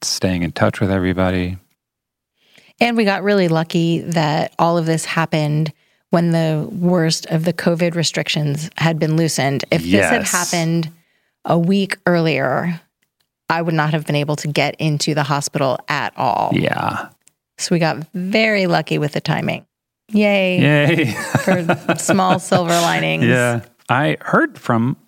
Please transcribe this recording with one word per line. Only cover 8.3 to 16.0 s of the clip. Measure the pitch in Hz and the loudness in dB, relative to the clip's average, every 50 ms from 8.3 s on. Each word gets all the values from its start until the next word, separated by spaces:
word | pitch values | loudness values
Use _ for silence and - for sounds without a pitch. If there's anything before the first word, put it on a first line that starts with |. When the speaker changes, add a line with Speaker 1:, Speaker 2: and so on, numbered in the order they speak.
| - 156 151 143 143 151 156 - - | -2 -2 -2 -2 -2 -4 -6 -8 -4
Speaker 2:
had | - 151 165 165 151 | -2 0 0 0 0
been | 160 151 156 | 0 0 2
loosened. | 160 165 151 - - 131 139 139 135 - - | 2 2 0 0 0 0 0 0 -2 -2 0
If | - 165 160 | 0 0 0
this | - 196 202 190 170 | 2 2 2 4 2
had | 240 233 | 2 0
Speaker 1:
Yes. | - - | -2 -2
Speaker 2:
happened | - 180 175 - 180 170 165 165 165 170 160 156 - _ _ _ _ _ _ _ _ _ - | -2 -2 -2 -2 -2 -2 0 0 0 -2 -2 -4 -8 _ _ _ _ _ _ _ _ _ -2
a | - 165 | 0 2
week | 170 170 175 196 202 196 190 - - - | 2 2 2 2 2 0 -2 -4 -4 0
earlier, | 180 175 170 160 160 143 135 139 131 135 - - 175 170 165 - _ _ _ _ _ _ _ _ _ _ _ _ - | 2 2 2 2 2 2 2 0 0 0 0 -2 -2 -4 -6 -10 _ _ _ _ _ _ _ _ _ _ _ _ -2
I | 165 165 | -2 -2
would | 170 175 165 | 0 0 2
not | 156 151 156 156 | 2 2 2 0
have | 156 151 | -2 -2
been | - 147 | -2 -2
able | 147 143 151 151 | 0 0 -2 -2
to | - - | -4 -4
get | 151 139 - 135 147 - | -2 0 0 0 0 0
into | - 160 160 151 147 - 165 143 | -2 0 0 0 0 0 0 0
the | 151 143 | 0 0
hospital | 135 143 143 143 - - 160 139 131 123 - - | 0 -2 -2 -2 -2 -2 -2 0 0 -2 -2 -4
at | - 147 143 | -4 -4 -4